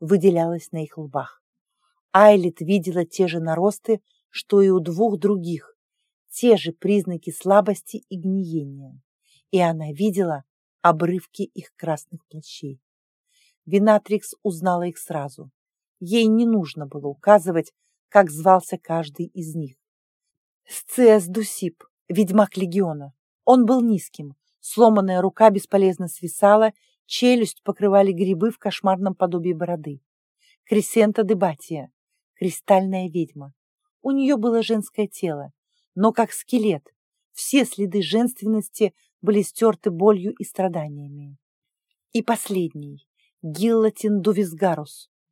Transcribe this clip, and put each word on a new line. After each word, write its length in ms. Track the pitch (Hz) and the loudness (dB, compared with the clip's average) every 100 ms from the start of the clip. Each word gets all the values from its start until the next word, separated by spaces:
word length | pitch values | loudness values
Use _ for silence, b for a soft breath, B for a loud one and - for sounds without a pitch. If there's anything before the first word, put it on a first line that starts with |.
выделялась 720 | 160 196 190 170 165 170 - | 0 2 4 2 -2 -4 -8
на 100 | 165 | -10
их 140 | 151 - | -10 -12
лбах. 440 | 151 139 131 - _ _ _ _ _ _ _ | -10 -10 -10 -16 _ _ _ _ _ _ _
Айлит 480 | 190 214 208 175 - | 6 8 6 2 -4
видела 460 | 165 202 175 175 170 | -2 -2 0 -4 -4
те 240 | - 185 | -2 -2
же 100 | 165 | -2
наросты, 640 | 165 160 196 - - 214 _ _ _ | -4 -2 -2 -2 -4 -4 _ _ _
что 320 | - - 202 | -14 0 4
и 60 | 196 | 4
у 140 | 185 | 2
двух 380 | 165 165 226 196 | 0 -2 -2 0
других, 580 | 196 202 170 160 - _ _ _ _ _ _ | -2 -2 -4 -8 -10 _ _ _ _ _ _
те 280 | - 240 208 | -2 2 4
же 160 | 170 | 2
признаки 560 | 165 190 202 180 170 - | -6 -2 -2 -2 -8 -10
слабости 760 | - 185 202 202 196 - 214 - | -8 2 2 2 -4 -8 -18 -14
и 80 | 190 | -8
гниения. 840 | 185 190 175 160 139 139 135 - _ _ _ _ - | -4 -4 -4 -6 -8 -14 -20 -20 _ _ _ _ -4
И 100 | 190 | 0
она 320 | 170 160 151 | 0 -2 -8
видела 500 | 147 214 185 175 143 - _ _ _ | -4 -2 0 -2 -4 -10 _ _ _
обрывки 640 | 175 160 170 180 - - | 2 2 0 -4 -8 -12
их 300 | 202 - - - | -10 -12 -20 -12
красных 500 | 160 151 - 165 _ | -8 -8 -8 -20 _
плащей. 540 | 156 - - 143 135 _ _ _ _ _ _ _ _ - | -20 -20 -16 -16 -16 _ _ _ _ _ _ _ _ -2
Винатрикс 720 | 196 208 214 - 208 - - | 2 4 2 2 -6 -6 -8
узнала 400 | 208 165 185 175 | -8 -4 -2 -2
их 140 | 175 165 | -4 -8
сразу. 520 | - 160 139 - 139 _ _ _ _ - | -10 -8 -10 -14 -20 _ _ _ _ -16
Ей 240 | 175 233 220 | -4 0 2
не 200 | 220 233 | 2 2
нужно 400 | 220 156 160 139 | 0 -2 -10 -12
было 220 | 147 143 | -10 -10
указывать, 640 | 143 - 208 170 165 156 _ _ _ _ | -4 4 4 4 -4 -4 _ _ _ _
как 200 | 208 185 | 2 2
звался 480 | 147 170 185 - 180 | 2 4 4 2 -12
каждый 500 | - 165 151 143 175 | -6 -6 -6 -10 -12
из 280 | 185 160 160 | -10 -10 -10
них. 220 | 143 131 _ _ _ _ _ _ _ _ - | -12 _ _ _ _ _ _ _ _ _ -18
Сциэс 600 | - - - 240 214 170 | -18 -8 4 6 6 4
Дусип, 580 | 208 202 - 180 - _ _ - | -6 -6 -6 -8 -8 _ _ -6
ведьмак 480 | 185 190 202 202 - | -2 2 2 2 0
Легиона. 560 | 185 180 180 151 139 _ _ _ - | -4 -2 -2 -4 -12 _ _ _ 4
Он 200 | 254 226 | 4 6
был 160 | 254 | 2
низким, 540 | 233 196 - - 147 139 _ _ | 2 -2 -4 -16 -18 -18 _ _
сломанная 640 | - - 233 214 190 185 | -8 4 6 6 2 0
рука 280 | 185 - 220 | 0 6 6
бесполезно 580 | 196 - 196 190 175 175 | 6 0 2 2 0 -8
свисала, 640 | - 170 - 202 208 220 214 _ _ - | -10 -10 2 4 6 4 -2 _ _ -12
челюсть 560 | - 247 247 214 - | 0 2 2 0 -6
покрывали 480 | - 196 202 196 196 | -8 -2 2 4 2
грибы 400 | 175 185 175 220 | 0 -2 0 -2
в 60 | 233 | -2
кошмарном 580 | 202 - 190 190 196 190 | -8 -4 -2 -2 -2 -2
подобии 380 | 185 175 170 | -4 -2 -4
бороды. 480 | 160 175 170 151 139 _ _ _ _ _ _ | -4 -6 -6 -10 -16 _ _ _ _ _ _
Крисента 600 | - 208 - 233 214 208 | -4 -2 0 0 0 0
де 120 | 202 214 | -2 0
Батия, 560 | 180 151 - 156 - _ _ _ _ - | -2 -4 -12 -12 -12 _ _ _ _ -8
кристальная 720 | 180 - - 190 190 190 185 | -8 -6 2 2 2 -4 -6
ведьма. 440 | 165 160 143 143 _ _ _ _ _ | -6 -6 -8 -20 _ _ _ _ _
У 100 | 269 | -4
неё 260 | 277 269 262 | 0 0 2
было 260 | 233 226 | 2 0
женское 440 | 220 220 202 - 202 | 0 -2 -4 -6 -6
тело, 440 | - 180 147 143 _ _ _ _ - | -4 -6 -6 -12 _ _ _ _ 0
но 180 | 220 | 0
как 180 | 226 220 | 2 -2
скелет. 640 | - - 240 214 156 _ _ _ _ _ | -4 -4 -2 0 -2 _ _ _ _ _
Все 320 | - - 269 214 | -14 -2 0 0
следы 360 | - 196 202 | -2 -4 -2
женственности 920 | 156 202 247 - 202 220 - - 208 _ _ _ | 0 0 0 -2 -4 -4 -4 -2 -2 _ _ _
были 200 | 214 208 | 0 0
стёрты 500 | 190 - 226 180 208 | 0 0 0 0 -4
болью 420 | 165 202 202 190 | 0 2 2 -2
и 100 | - | -10
страданиями. 920 | 208 - 185 170 151 143 143 147 143 139 _ _ _ _ _ _ _ | -12 -6 -4 -4 -10 -12 -16 -18 -20 -20 _ _ _ _ _ _ _
И 100 | 233 | -6
последний – 880 | 233 226 - 190 165 151 143 139 _ _ _ _ | -4 -4 -4 -4 -4 -8 -16 -20 _ _ _ _
Гиллатин 800 | 160 151 226 226 220 - 214 208 | -12 -4 0 2 2 0 -2 0
Дувисгарус, 880 | 190 190 185 160 190 151 151 - - _ _ | 0 0 -2 -2 -2 -2 -8 -18 -20 _ _